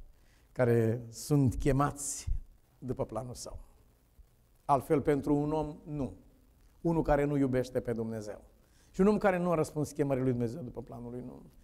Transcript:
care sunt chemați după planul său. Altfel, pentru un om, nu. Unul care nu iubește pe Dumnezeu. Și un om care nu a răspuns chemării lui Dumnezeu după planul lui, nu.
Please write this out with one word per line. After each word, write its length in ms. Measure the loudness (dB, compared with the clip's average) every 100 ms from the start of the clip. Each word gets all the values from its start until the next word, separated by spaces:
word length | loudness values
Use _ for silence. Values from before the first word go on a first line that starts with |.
| -18 -20 _ _ _
care 500 | 0 4 4 4 0 -6
sunt 460 | -12 0 4 4
chemați 720 | 2 2 2 0 -2 -8 -6 -2 -4 -4 -16 _ _
după 260 | -8 -6
planul 300 | -6 -6 -8
său. 240 | -10 -14 -16 -18 -20 _ _ _ -20 -20 _ _ _
Altfel, 360 | 0 0 2 2
pentru 340 | 2 2 2
un 180 | 2 2
om, 240 | -2 -4 -8
nu. 320 | -10 -6 -6 -8 -20 _ _ _ -20 _
Unul 180 | 0 2
care 220 | 2 2
nu 120 | 2 2
iubește 440 | 2 0 -2 -4
pe 120 | -4
Dumnezeu. 480 | -4 -4 -6 -10 -12 -18 _ _ _ _
Și 60 | 2
un 60 | 4
om 120 | 4
care 200 | 2 2
nu 120 | 2
a 40 |
răspuns 360 | 2 0 -2 -2
chemării 320 | 0 0 2
lui 80 | 2
Dumnezeu 320 | 0 -2 -4
după 200 | -10 -12
planul 280 | -12 -12 -12
lui, 100 | -12
nu. 220 | -12 -16 -20 -20